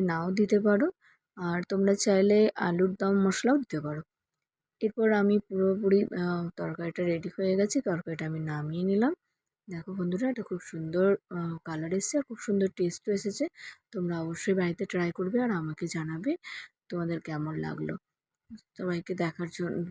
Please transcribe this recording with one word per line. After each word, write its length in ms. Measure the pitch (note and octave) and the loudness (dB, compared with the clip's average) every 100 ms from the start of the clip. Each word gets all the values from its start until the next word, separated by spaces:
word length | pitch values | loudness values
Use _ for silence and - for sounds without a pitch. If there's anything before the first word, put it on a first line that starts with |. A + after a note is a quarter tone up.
নাও 260 | F#3 E3 F3 | 2 0 0
দিতে 260 | G3 G#3 G#3 | 0 4 4
পারো, 280 | G#3+ G3+ D#4+ - _ _ _ - | 4 4 2 -2 _ _ _ -8
আর 220 | F3 F3 F3 | -4 -4 -2
তোমরা 240 | G3 G3 G3 | 2 2 4
চাইলে 420 | A3 F#3+ G3+ G#3 G#3+ - | 4 6 6 6 6 4
আলুর 360 | F#3+ F3 F#3+ F#3+ | 0 2 2 2
দম 200 | G3 G3+ | 2 4
মশলাও 360 | F#3+ - A#3+ D4 | 2 2 2 2
দিতে 220 | B3+ D3+ | 0 -6
পারো। 220 | D3 D3+ - _ _ _ _ _ _ - | -6 -8 -10 _ _ _ _ _ _ -4
এরপর 260 | G#3+ A#3 A3 | -2 2 4
আমি 220 | G#3 G3+ G#3 | 6 6 4
পুরোপুরি, 600 | - F#3+ F#3+ F#3+ G3 G3 - - | 2 0 2 2 4 4 4 -2
আহ, 260 | F3 F3 F3 - | -2 -2 -4 -6
তরকারিটা 460 | E3+ D#3+ E3+ E3 | -6 -6 -6 -2
রেডি 260 | F3 E3 F3 | -2 -2 -4
হয়ে 240 | - F#3+ F#3+ | -2 0 2
গেছে, 220 | G#3 C#4 | 2 0
তরকারিটা 420 | A3 E3+ F3 D#3+ D#3+ | -2 -2 -4 -6 -6
আমি 140 | D#3+ | -4
নামিয়ে 460 | D#3 D3+ D3+ E3 F#3 | -4 -4 -4 -2 0
নিলাম। 280 | G3+ B3+ F4+ _ _ _ _ - | 2 2 0 _ _ _ _ -12
দেখো 240 | E3+ F#3+ | -10 -8
বন্ধুরা, 320 | F#3+ F3 F#3 C4 | -4 -2 -2 -2
এটা 140 | A#3+ | -4
খুব 180 | G3 F3+ | -6 -10
সুন্দর, 480 | - E3 D#3+ F3 G3 G3+ - | -10 -10 -4 2 4 2 -2
আহ, 240 | F3 E3+ E3 | -6 -6 -6
কালার 280 | - D#3 D#3+ | -8 -6 -2
এসেছে 220 | F#3 - D4 | -2 -2 -2
আর 60 | |
খুব 160 | - A3 | -4 -6
সুন্দর 300 | - G3+ F#3+ - | -2 0 0 0
টেস্টও 360 | F3 - - | -4 -4 -4
এসেছে। 340 | G3 G3 G3+ D#4 - - - _ | -2 -2 -4 -4 -6 -20 -20 _
তোমরা 240 | F#3+ F3 E3+ | -6 -4 -2
অবশ্যই 360 | E3 E3 - F#3+ | -4 -4 -2 0
বাড়িতে 280 | F3 E3+ F#3+ | 0 -2 -4
ট্রাই 240 | F3+ F3 | -2 -2
করবে 260 | E3+ F#3 A#3 | -2 -2 0
আর 100 | B3 | 0
আমাকে 340 | F3+ D#3 D#3 E3+ | -2 -4 -4 -6
জানাবে 440 | E3 D#3 E3 A#3 F4 - - - _ - | -4 -6 -4 -4 -4 -6 -16 -18 _ -10
তোমাদের 300 | F3 E3+ E3 | -4 -4 -4
কেমন 340 | D#3+ D3+ D3+ D#3 | -4 -6 -4 -4
লাগলো। 360 | D#3 D3+ D3+ - _ _ _ _ _ A3+ _ | -6 -6 -6 -8 _ _ _ _ _ -20 _
সবাইকে 400 | - F#3 E3+ - | -8 -4 -4 -4
দেখার 360 | F3+ E3+ - E3+ | -4 -4 -4 -8
জন্য, 260 | - E3+ - F3 | -6 -6 -4 -4